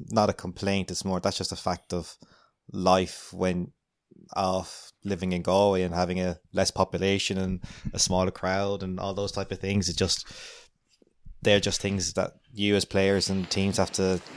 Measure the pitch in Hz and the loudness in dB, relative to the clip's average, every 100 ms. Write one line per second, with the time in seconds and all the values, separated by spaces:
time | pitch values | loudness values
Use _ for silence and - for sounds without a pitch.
0 | - 113 104 92 90 90 98 98 90 90 | -2 2 2 2 -4 -4 0 0 0 -4
1 | 98 92 101 - 92 92 - 87 - 90 | -2 0 0 -2 -4 -4 -4 -4 -4 -6
2 | 85 - - _ _ _ _ 98 95 95 | -6 -14 -20 _ _ _ _ 0 4 4
3 | 92 - - 92 92 90 87 _ _ _ | 4 -6 -12 -2 0 0 -4 _ _ _
4 | _ - - - 95 92 92 - - _ | _ -20 -10 -2 0 0 -4 -12 -20 _
5 | 101 92 92 90 85 95 101 95 92 85 | -6 -2 0 -2 2 4 6 4 2 0
6 | 90 92 90 85 _ 92 95 - 95 87 | 0 0 -2 -4 _ 0 0 2 0 2
7 | 95 98 - 95 95 92 - - - - | 2 2 0 -2 -2 -4 -8 -12 -8 -2
8 | - 92 92 - 92 95 101 101 92 92 | 0 2 0 0 -2 0 0 -2 -4 -6
9 | 98 98 101 - 98 95 95 101 92 82 | -6 -4 -4 -4 -6 -6 -2 0 0 0
10 | 92 - - - - - - _ _ _ | 0 -2 -6 -16 -18 -18 -20 _ _ _
11 | _ _ - - - 101 98 - 101 98 | _ _ -20 -4 4 4 4 -2 -2 -2
12 | 85 - 92 - _ 104 104 101 - 98 | -2 -2 -4 -6 _ -2 2 4 4 2
13 | 98 98 - 95 90 - 98 95 92 - | 4 4 2 -2 -2 0 0 2 0 2
14 | 95 92 - | 0 0 -4